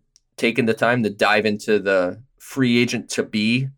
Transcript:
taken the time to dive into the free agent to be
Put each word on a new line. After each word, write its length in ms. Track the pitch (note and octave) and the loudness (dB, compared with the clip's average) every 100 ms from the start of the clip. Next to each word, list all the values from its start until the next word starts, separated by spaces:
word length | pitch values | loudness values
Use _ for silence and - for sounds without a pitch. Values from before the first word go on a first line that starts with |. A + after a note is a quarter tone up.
| _ _ _ - | _ _ _ -4
taken 280 | A#2 A2+ A2+ | -2 0 0
the 80 | |
time 300 | A2+ A#2 B2 | 0 2 2
to 60 | G#2+ | 0
dive 360 | G2+ G#2 G#2+ G#2+ | 0 2 2 2
into 320 | G#2 - G#2 | -2 0 0
the 420 | F#2+ F#2+ F2+ G#2 - _ | 2 0 0 -6 -18 _
free 420 | - C3+ B2 A#2+ | -12 -2 2 2
agent 280 | B2 A#2 - | 2 -2 -6
to 120 | - | -6
be 460 | - G#2+ G#2+ B2 C3+ | -4 -2 0 0 -4